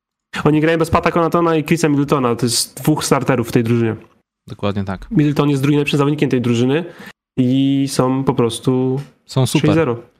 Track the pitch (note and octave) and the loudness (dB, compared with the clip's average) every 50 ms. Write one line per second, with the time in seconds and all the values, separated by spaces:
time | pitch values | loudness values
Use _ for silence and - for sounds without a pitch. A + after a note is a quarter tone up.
0 | _ _ _ _ _ - - - - D3+ D3+ D#3 D3+ E3 E3 E3 D#3+ - - E3+ | _ _ _ _ _ -14 -10 -2 0 2 2 2 2 2 2 0 0 0 0 0
1 | E3+ E3+ - F3 E3 D#3 D#3 E3+ E3+ E3 E3 D#3 C#3+ - E3+ D3+ D#3 D3+ C#3+ C#3 | 0 0 0 0 0 0 0 0 2 2 0 0 0 0 0 0 2 2 2 2
2 | C#3+ C#3 D#3 C#3 B2+ A#2+ A#2 A2+ C3 A#2+ A#2 - - - - - - D3+ D#3 D3+ | 0 0 0 0 0 0 0 0 -2 -2 -2 -2 -4 -6 -8 -4 -2 0 0 0
3 | - - D3+ C3+ C3 - C3+ A#2+ A2+ - - B2+ A2+ A2 A#2+ A#2 A#2 A2 G#2+ - | 0 0 0 0 2 0 0 0 0 0 0 0 0 2 0 0 0 -2 -2 -6
4 | - _ _ _ _ _ _ _ _ - - - G2+ G2+ G2 G#2 G2 G2 F#2+ - | -12 _ _ _ _ _ _ _ _ -20 -14 -6 -6 -4 -4 -4 -6 -6 -8 -10
5 | - - A3+ D3+ D3 D3 C#3 D3 D3 D3 C#3+ C3+ C3 C#3+ D3 D3 D3 D3 - C#3+ | -8 -2 0 2 2 2 2 0 0 0 0 0 0 2 2 2 0 0 0 0
6 | C#3 C#3+ D3+ C#3+ D3+ B2+ C3 B2 A#2+ A#2+ A#2+ A#2 B2 C3 C#3 E3 F3 - - - | 2 0 0 0 0 0 0 0 0 0 0 2 2 2 0 0 -2 -6 -14 -20
7 | - - - _ _ _ - - B2+ B2 C3 C3+ C#3 C3+ C#3 C#3 C#3 C3+ - - | -20 -20 -20 _ _ _ -2 -2 0 2 2 2 2 2 2 0 -2 -2 0 0
8 | B2+ B2+ C3 C3+ C3+ C#3+ C3 C3 A#2+ A2+ A2+ - - C3 B2+ B2+ C3 C3 C3 C#3+ | 0 0 0 0 0 -2 0 0 0 -2 -2 -2 -2 -2 0 0 0 -2 -2 -4
9 | C#3+ - _ _ _ - - C3+ B2+ - - D3+ - D3+ D3+ E3 D#3 B2+ A#2 A#2 | -6 -12 _ _ _ -6 -2 -2 0 0 0 2 2 4 2 2 2 0 -2 -6
10 | - _ _ | -8 _ _